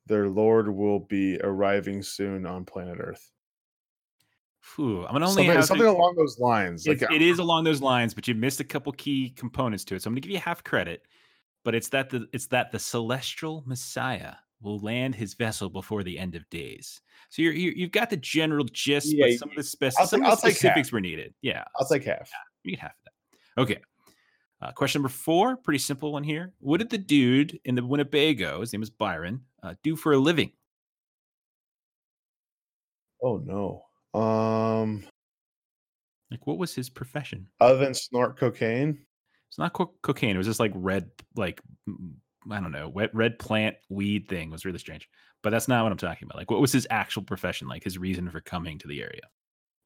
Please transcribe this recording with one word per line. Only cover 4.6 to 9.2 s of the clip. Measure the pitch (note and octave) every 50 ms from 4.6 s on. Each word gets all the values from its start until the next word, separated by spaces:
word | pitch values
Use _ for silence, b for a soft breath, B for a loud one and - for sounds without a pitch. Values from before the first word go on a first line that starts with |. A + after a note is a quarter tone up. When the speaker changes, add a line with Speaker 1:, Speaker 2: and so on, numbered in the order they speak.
Speaker 2:
Phew, | _ - - - D3 A#2+ G#2 F2+ F2+
I'm | - A#2
gonna | C#3+ E3
only | F#3 G3 F#3+ -
Speaker 1:
Something, | E3+ E3+
Speaker 2:
have | E3 D#3
Speaker 1:
something | D3+ F#3 D3+ A#3
Speaker 2:
to | A3 G3
Speaker 1:
along | F3 E3+ F3+ F3
those | E3+ D#3 C#3 B2 A#2+
lines. | B2 B2 A#2 G#2+ F#2+ F2+ F2 E2 -
Speaker 2:
It's, | D3+ D3+ B2 B2+
Speaker 1:
Like, | G#2+
I | D#3
Speaker 2:
it | D#3 D#3+
is | F3 F3 F3
along | F3+ E3+ E3 D#3+ D#3+
those | D#3+ D#3 C3+ C3+
lines, | C3 B2+ B2 A#2+ A2 -
but | G2 -
you | - A#2+
missed | A2 A#2 C3+ C3+ -
a | C#3+
couple | - - C#3+ - C#3+ C3
key | - - D3 C#3 C3+